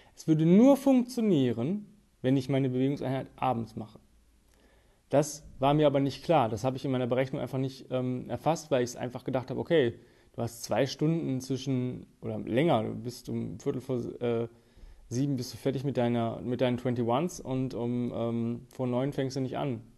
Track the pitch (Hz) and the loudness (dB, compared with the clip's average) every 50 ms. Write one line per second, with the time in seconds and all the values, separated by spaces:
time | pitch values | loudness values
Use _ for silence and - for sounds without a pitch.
0 | - - _ - - 160 160 156 160 165 180 208 240 269 285 269 - 277 269 254 | -20 -20 _ -8 0 2 2 4 6 8 8 8 10 8 8 6 6 4 4 4
1 | 233 - - 240 220 214 180 139 131 123 110 113 117 151 196 208 - - - - | 2 0 -2 -2 2 4 4 4 4 2 2 0 0 -2 -2 -4 -6 -10 -20 -20
2 | _ _ _ - - 127 135 139 127 - 139 131 139 131 127 127 131 135 139 - | _ _ _ -4 0 2 2 2 2 0 0 0 2 2 2 2 2 0 0 -2
3 | 120 127 135 131 131 - - - 131 131 123 117 110 107 - 117 110 - - - | -4 -4 -4 -4 -6 -8 -8 -4 -2 -2 0 -2 -4 -8 -8 -12 -12 -12 -14 -20
4 | _ _ _ _ _ _ _ _ _ _ _ _ _ _ _ _ _ _ _ _ | _ _ _ _ _ _ _ _ _ _ _ _ _ _ _ _ _ _ _ _
5 | _ - 135 139 151 151 - - - - - - 131 139 147 151 151 143 135 139 | _ 0 2 2 2 2 -4 -12 -16 -16 -6 0 2 4 4 6 6 4 4 4
6 | 139 139 - - - - 170 147 120 110 117 101 - 131 127 131 - 143 131 127 | 0 0 -2 -4 0 2 4 4 4 2 0 -2 -2 -2 -2 -2 -4 -2 -2 0
7 | 127 117 123 123 135 131 - 139 123 123 - 131 135 131 131 - - - 127 127 | 0 0 0 0 0 -2 -2 -6 -6 -4 -2 -2 -2 -2 -4 -8 -10 -6 -4 -4
8 | 127 127 127 123 - - 117 120 - 151 165 160 - - 147 123 123 120 - - | -2 -2 -4 -4 -6 -6 -6 -2 0 0 0 0 -2 0 0 0 0 0 -2 -8
9 | 120 127 120 123 - - 127 131 120 - 131 120 120 - 170 156 127 117 - - | -8 -8 -8 -8 -8 -4 -4 -4 -4 -4 -6 -6 -2 2 4 4 4 4 0 -4
10 | - - _ _ _ _ - - 120 113 - - - - 104 107 139 131 - - | -16 -20 _ _ _ _ -8 -6 -6 -6 -6 -8 -6 -2 0 2 2 0 0 0
11 | 151 156 165 165 147 135 131 127 127 - 135 127 - 143 135 127 123 123 123 - | 0 0 2 0 0 -2 -4 -4 -2 -4 -4 -4 -2 -2 -2 -2 -2 -2 -6 -8
12 | - - _ _ - 110 110 104 - - 104 127 160 170 143 113 110 110 113 110 | -12 -16 _ _ -8 -8 -6 -6 -4 0 0 2 4 4 4 2 0 -2 -6 -6
13 | 110 123 117 - - - 117 117 117 110 104 110 - 143 135 127 - - 131 120 | -8 -10 -10 -12 -10 -6 -6 -4 -4 -6 -8 -6 -6 -4 -4 -4 -4 -4 -4 -4
14 | 117 - - - 123 120 117 113 117 113 - - _ _ _ - - - - - | -4 -6 -8 -4 -2 -2 0 -2 -2 -4 -8 -16 _ _ _ -20 -20 -20 -20 -20
15 | - - 117 123 143 143 139 127 123 - - - - 139 127 135 127 143 117 127 | -14 -6 -4 -2 0 0 0 -2 -4 -6 -10 -4 -4 -2 -2 -2 -2 -2 0 0
16 | 120 120 120 120 113 113 113 117 85 117 127 120 131 123 123 120 - 131 120 120 | 0 2 2 2 0 -2 -4 -6 -4 -4 -2 0 0 0 0 0 -2 -2 0 0
17 | 117 110 117 135 170 180 - - - - 131 131 131 127 110 107 120 120 123 123 | 0 0 0 0 0 -2 -6 -8 -8 -6 -4 -2 -2 -4 -4 -4 -4 -2 -2 -2
18 | 123 - - 107 117 117 117 117 117 117 120 120 - - - - 131 123 123 123 | -2 -4 -2 -2 -2 -2 -2 -2 -2 -2 -4 -6 -10 -16 -8 -6 -4 -2 0 0
19 | 135 143 139 147 135 131 135 139 131 123 - 123 143 143 120 110 113 - - | -2 -2 -2 -2 -4 -4 -2 -4 -4 -4 -4 -4 -4 -4 -4 -6 -8 -14 -20